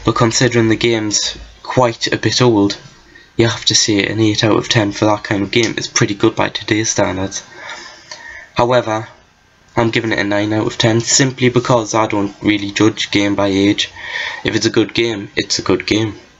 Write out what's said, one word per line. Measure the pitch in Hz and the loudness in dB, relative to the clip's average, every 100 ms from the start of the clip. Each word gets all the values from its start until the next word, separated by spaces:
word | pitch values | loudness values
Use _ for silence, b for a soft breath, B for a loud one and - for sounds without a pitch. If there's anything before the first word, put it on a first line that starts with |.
but | - 110 | -2 2
considering | 117 110 127 120 113 | 2 2 2 4 2
the | 110 | 2
game's | 117 113 107 101 - - - - | 2 0 0 -2 -4 -8 -16 -20
quite | - - 123 113 - | -4 0 0 0 -4
a | 110 | -2
bit | - - | -2 2
old, | 127 107 101 - - - - B B - | 4 4 2 0 -12 -20 -20 B B 0
you | 113 | 0
have | 110 - | 2 0
to | 107 | 0
say | - 101 98 | 2 2 0
an | 101 | 2
eight | 110 104 | 0 2
out | 113 104 | 2 2
of | - | 2
ten | 117 101 | 0 0
for | 101 107 | 0 0
that | 104 | 0
kind | - 104 | -2 -4
of | 98 | 0
game | 120 110 - | 0 0 -2
is | - | -6
pretty | - 117 | -2 -2
good | 101 113 - | 2 0 0
by | 98 | -4
today's | - - 107 110 | -4 -2 -2 0
standards. | - 98 95 95 - - B B B B B B B B B B - | 0 -2 -2 -6 -8 -14 B B B B B B B B B B -2
However, | 120 123 113 110 113 - _ _ _ _ _ - | 2 2 0 -4 -6 -18 _ _ _ _ _ 0
I'm | 117 | 0
giving | 117 110 | 0 0
it | 107 | -2
a | |
nine | 101 101 107 | 0 -2 0
out | 110 120 | 0 -2
of | - | 0
ten | 117 113 | 2 2
simply | 113 - 135 131 123 | 2 2 0 2 0
because | 123 117 123 110 | 2 2 0 2
I | 113 110 | 0 0
don't | 104 98 - | 0 -4 -2
really | 101 104 101 | -2 0 -2
judge | 101 107 110 - | 2 2 2 -4
game | 104 101 101 | -2 0 0
by | 101 | 0
age. | 98 101 110 - B B B B B | 2 2 2 -4 B B B B B
If | - 104 | -4 0
it's | 113 | 0
a | |
good | - 104 | 0 0
game, | - 117 107 101 - | 0 -2 -2 -6 -6
it's | - - | -4 -4
a | |
good | - 90 - | 0 -2 0
game. | 104 110 98 - | 0 0 -6 -18